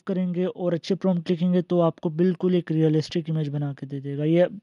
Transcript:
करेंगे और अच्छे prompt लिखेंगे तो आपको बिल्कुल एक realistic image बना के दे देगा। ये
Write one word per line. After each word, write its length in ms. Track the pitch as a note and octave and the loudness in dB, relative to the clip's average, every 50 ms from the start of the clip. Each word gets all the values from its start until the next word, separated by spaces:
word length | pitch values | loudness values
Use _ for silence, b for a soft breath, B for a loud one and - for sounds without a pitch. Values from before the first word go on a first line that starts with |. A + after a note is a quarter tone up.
| _ - | _ -6
करेंगे 380 | G3 F#3 F#3 F3+ F3 E3+ F3+ | -4 -2 -2 -2 -2 -2 -2
और 280 | F#3 - - F#3 F3 F3 | -4 -4 -4 -2 -2 -2
अच्छे 220 | D#3+ - - G3 | -2 -2 -2 -4
prompt 340 | E3+ - F#3+ F#3 F3 D#3+ - | 0 0 0 0 0 0 -2
लिखेंगे 320 | F#3 D#3+ E3+ F3+ F3+ F3+ | -2 0 0 2 2 2
तो 180 | E3+ - F3+ F3 | 0 2 2 2
आपको 300 | E3+ E3 - - - F3 | 2 2 0 -2 -4 -4
बिल्कुल 460 | D3+ D#3 F3 F#3 F3+ - - F#3 F#3 | 0 2 2 2 2 0 0 2 2
एक 160 | F3 E3+ - | 2 0 0
realistic 580 | D#3+ D#3+ D#3+ D#3+ D3+ D#3 D3+ - - F3+ D#3 D#3 | 2 2 4 4 4 2 0 -2 -4 -4 -4 -2
image 200 | D#3+ D#3 D#3 C#3+ | -4 -4 -4 -4
बना 240 | C#3 D3 D3 C#3+ C#3 | -4 -4 -4 -6 -6
के 120 | - - | -8 -10
दे 140 | C3+ C#3 C#3 | -10 -10 -10
देगा। 240 | C3+ C#3+ C#3 C#3 D3 | -8 -8 -4 -2 0
ये 240 | D#3 E3 E3+ F3+ - - G3 | 2 4 4 4 2 0 -6